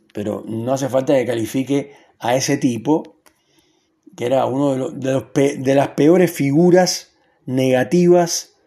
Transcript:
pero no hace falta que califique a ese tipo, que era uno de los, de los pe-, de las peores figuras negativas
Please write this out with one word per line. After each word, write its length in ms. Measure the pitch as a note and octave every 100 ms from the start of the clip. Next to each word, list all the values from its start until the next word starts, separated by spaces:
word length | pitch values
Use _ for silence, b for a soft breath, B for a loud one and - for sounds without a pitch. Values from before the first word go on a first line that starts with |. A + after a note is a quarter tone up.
| _
pero 320 | G#2+ G#2 G2+ -
no 260 | A2+ A#2+
hace 160 | C3 C#3
falta 260 | C3 C3+
que 100 | G3
califique 680 | A#2 A#2 A2 C3 B2+ C#3+ C3+ B B B
a 180 | A2+ C3
ese 200 | C3+ C3+
tipo, 640 | C#3 A#2 A#2 D#3 - _ _ _ _ _ _ _ _ _ _ -
que 100 | A#2+
era 200 | C3 A#2
uno 260 | C3 C#3+
de 60 | C3
los, 220 | C3 C#3+
de 120 | C3
los 100 | C3+
pe-, 320 | - D3 C#3 C#3+
de 180 | C3
las 140 | C#3 C3+
peores 420 | - D3 F#3 F3
figuras 840 | - C#3 C#3+ F3 F3 F3+ - - _ _ _ -
negativas 1080 | C3 C3 B2+ A#2 F3 F3 F3 E3+ - - _